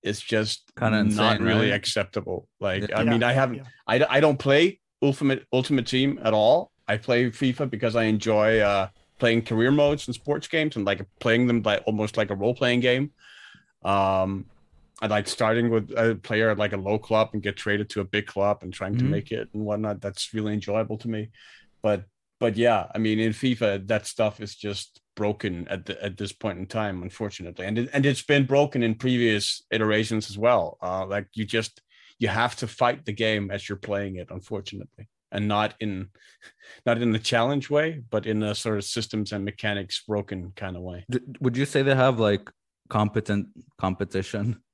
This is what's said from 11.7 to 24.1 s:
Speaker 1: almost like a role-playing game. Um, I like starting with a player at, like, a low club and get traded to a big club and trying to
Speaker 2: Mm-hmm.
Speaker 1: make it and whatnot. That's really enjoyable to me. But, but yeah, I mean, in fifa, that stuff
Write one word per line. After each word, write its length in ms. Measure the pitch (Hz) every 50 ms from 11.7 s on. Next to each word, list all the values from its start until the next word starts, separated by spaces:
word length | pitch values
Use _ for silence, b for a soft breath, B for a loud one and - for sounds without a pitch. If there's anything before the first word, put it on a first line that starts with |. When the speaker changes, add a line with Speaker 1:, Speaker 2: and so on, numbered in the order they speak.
| 101 -
Speaker 1:
almost 380 | - - 110 107 110 104 -
like 140 | 117 110 98
a 40 | 101
role-playing 460 | 98 101 117 123 - 139 123 123 123
game. 320 | 120 127 123 131 139 147 _ B B B B B B B B B B B B _
Um, 640 | - 92 98 98 98 95 98 95 95 95 98 98 92 - _ _ _ _ _ _ _ _ _ -
I 60 | 113
like 220 | 107 104 104 98 -
starting 420 | - - 117 110 113 117 117 117
with 200 | 113 113 104 - -
a 200 | 117 113 113 113
player 340 | 98 - - 113 107 110 113
at, 80 | 107 98
like, 140 | 107 101
a 40 | 104
low 220 | 98 95 98 104 107
club 320 | - - 113 107 110 110
and 100 | - 107
get 140 | 98 104 98
traded 320 | - - 107 104 104 104 -
to 100 | - 107
a 40 | 98
big 220 | 95 - 104 104
club 320 | - - 98 98 101 104 -
and 100 | - 92 92
trying 200 | - 98 95 107
to 80 | 120 123
Speaker 2:
Mm-hmm. 60 | 127
Speaker 1:
make 220 | - 104 101 -
it 160 | 113 117 117 - _
and 100 | 104 107
whatnot. 360 | 104 104 104 107 107 104 95
That's 340 | - 101 98 - - - -
really 180 | 110 107 107
enjoyable 460 | 104 104 95 - 101 110 110 110 110 107
to 100 | - 117
me. 220 | 113 107 104 110 B B B B B B B B _ _
But, 220 | - 107 104 95 101 _ _ _ _ _ _ _
but 160 | 120 117 104
yeah, 300 | 107 117 120 113 101 82 - -
I 40 | 107
mean, 200 | 110 110 110 107
in 120 | 113 113
fifa, 540 | 110 - - 131 123 110 120 104 98 98 95 98
that 180 | 113 104 -
stuff 340 | -